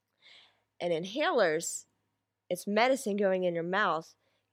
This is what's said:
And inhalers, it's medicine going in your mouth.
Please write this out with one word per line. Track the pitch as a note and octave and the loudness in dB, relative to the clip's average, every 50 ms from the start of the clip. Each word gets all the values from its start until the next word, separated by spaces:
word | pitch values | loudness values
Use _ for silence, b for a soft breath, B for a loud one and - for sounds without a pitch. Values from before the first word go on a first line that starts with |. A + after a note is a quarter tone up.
| _ _ _ b b b b b b b b b b b _ - | _ _ _ b b b b b b b b b b b _ -6
And | E3+ F3 E3+ | -4 -2 -2
inhalers, | D#3 F3+ F#3+ G#3+ D4 D4+ F#4 E4+ A#3+ F#3+ D#3+ D3+ E3+ E3+ - - - - _ _ _ _ _ _ _ _ _ _ _ _ - | -2 -4 -4 -4 -2 0 2 2 4 4 4 2 0 -2 -6 -8 -10 -12 _ _ _ _ _ _ _ _ _ _ _ _ -8
it's | F3+ F3 - | -8 -6 -4
medicine | G3+ G#3 G#3+ A#3+ C4 C4+ B3+ - G#3 G3 | -2 2 2 4 4 2 0 -2 -2 -2
going | G#3 G#3 F#3+ F#3+ F#3 F3+ | 0 2 2 2 2 0
in | F3+ E3+ | 0 0
your | E3 E3 | -2 -2
mouth. | F3 F#3 G3+ G#3+ F3+ D#3 D#3+ E3 - - _ _ _ _ _ _ _ | -2 0 0 2 0 0 -2 -4 -8 -18 _ _ _ _ _ _ _